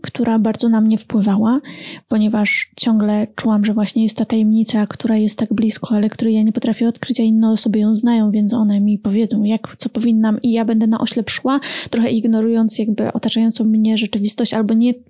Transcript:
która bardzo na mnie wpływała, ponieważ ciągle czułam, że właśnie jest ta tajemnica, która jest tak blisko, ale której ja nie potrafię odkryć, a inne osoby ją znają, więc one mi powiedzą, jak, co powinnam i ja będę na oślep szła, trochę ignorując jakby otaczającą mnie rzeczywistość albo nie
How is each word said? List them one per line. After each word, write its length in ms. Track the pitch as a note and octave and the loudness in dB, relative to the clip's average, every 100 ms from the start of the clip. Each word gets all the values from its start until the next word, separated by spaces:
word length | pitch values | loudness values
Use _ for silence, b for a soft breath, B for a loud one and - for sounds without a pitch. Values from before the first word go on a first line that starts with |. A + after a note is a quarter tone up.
która 360 | - - A#3 A3+ | -6 -4 0 2
bardzo 300 | G#3+ A3 A#3 | 0 0 0
na 120 | A3 | 2
mnie 180 | A3 A3 | 2 0
wpływała, 640 | - G#3+ G3+ G3 A3 C4+ B B B B - | 0 0 2 2 2 0 B B B B -4
ponieważ 600 | G#3+ G#3+ G#3+ G3+ - - - | 0 0 0 -2 -4 -8 -6
ciągle 500 | A#3 A3 G#3 G#3 G#3+ | 0 2 2 0 -4
czułam, 300 | - A3+ G#3 | -4 0 2
że 100 | G#3 | 0
właśnie 280 | G#3 G#3 A3+ | 0 -2 0
jest 140 | A3 - | -2 -2
ta 80 | |
tajemnica, 600 | G#3+ A3+ G#3+ A3 A3 G#3+ G#3 | -2 2 2 2 2 0 -2
która 300 | - A3 A3 | -4 -2 0
jest 220 | G#3+ - | 0 -2
tak 160 | A3 | -2
blisko, 400 | G3+ A3 - - | 0 0 -2 -2
ale 140 | G#3+ G#3+ | 0 0
której 260 | - A3+ | 0 0
ja 80 | A3 | 2
nie 100 | G#3+ | 2
potrafię 360 | A3+ A#3 G#3+ A#3 | 0 -2 0 -2
odkryć, 320 | - - A#3+ | -2 -4 0
a 20 | |
inne 280 | A3+ A3 A3+ | 2 2 2
osoby 280 | A3 A3+ G#3+ | 2 0 0
ją 180 | G#3+ G#3+ | 2 2
znają, 340 | A#3 A#3 G#3+ | 2 2 2
więc 240 | G#3 G3+ | 2 0
one 260 | A3 G#3+ G3+ | 2 2 2
mi 180 | G#3 G3+ | 2 0
powiedzą, 460 | G#3 G#3 A3 G#3+ | 0 0 0 0
jak, 320 | G#3 A3 - - | 0 -2 -6 -10
co 100 | - | -8
powinnam 540 | - A#3+ A3 A3 G#3+ | -2 0 2 2 0
i 100 | B3 | 0
ja 120 | A3+ | 0
będę 220 | A3 A3 A3 | 0 2 2
na 120 | A3+ | 0
oślep 320 | A3+ A#3+ G3+ | -2 -4 -4
szła, 300 | - B3+ C#4 B B B | -4 -2 -2 B B B
trochę 200 | A#3 A3+ | -2 0
ignorując 680 | A3+ A#3 A3 A3+ A3+ A3 - | 0 2 2 2 2 0 0
jakby 340 | A3 G#3 - | -2 -2 -2
otaczającą 520 | A#3 A3 A3+ A3+ A3 | -2 -2 0 0 2
mnie 340 | A3 A3 A3 G#3+ | 2 2 2 0
rzeczywistość 560 | G3+ G#3+ G#3 - A3+ | -2 -2 -2 -2 -2
albo 200 | A3 G#3 | 0 0
nie 200 | A3+ A#3+ B3 | 2 2 0